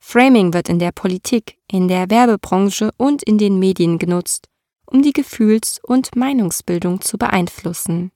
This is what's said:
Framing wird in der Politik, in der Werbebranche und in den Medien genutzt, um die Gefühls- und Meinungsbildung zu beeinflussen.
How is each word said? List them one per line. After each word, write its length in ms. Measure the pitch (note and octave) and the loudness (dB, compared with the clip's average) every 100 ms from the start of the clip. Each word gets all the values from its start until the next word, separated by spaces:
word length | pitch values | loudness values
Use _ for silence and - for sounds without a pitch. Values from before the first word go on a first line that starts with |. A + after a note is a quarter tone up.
Framing 520 | - A#3 C4 B3 F#3 | 0 4 6 6 4
wird 160 | E3+ - | 0 -2
in 100 | E3+ | -2
der 140 | F3 | -2
Politik, 640 | - F#3+ F#3 - A#3+ - _ _ | -4 -4 -4 -2 -4 -4 _ _
in 180 | F#3+ F3+ | -2 0
der 220 | F#3 F#3 | 0 0
Werbebranche 800 | A3 B3 G#3 - F#3 G3 - G#3+ - | 2 4 2 -2 0 0 0 -6 -2
und 260 | C4 C#4+ | -2 0
in 160 | - G#3+ | 0 2
den 200 | G#3 F#3+ | 2 2
Medien 400 | F#3+ F#3+ E3+ E3 | 0 2 0 0
genutzt, 500 | F3 F3 - - _ _ _ _ _ | -2 -2 -4 -10 _ _ _ _ _
um 160 | C4 | 2
die 100 | C#4+ | 2
Gefühls- 680 | C#4 C4+ - G#3+ A3 - - | 0 -4 0 2 2 0 -10
und 320 | - B3+ B3+ | -2 -2 0
Meinungsbildung 840 | - C4 C4+ F#3+ - - F3 F3+ F#3 | -4 -2 0 -2 -4 -6 -4 -2 -4
zu 180 | - G3+ | -6 -4
beeinflussen. 960 | - F3+ F3 - - F3 - E3+ F3+ | -2 -2 -2 -6 -10 -8 -6 -6 -6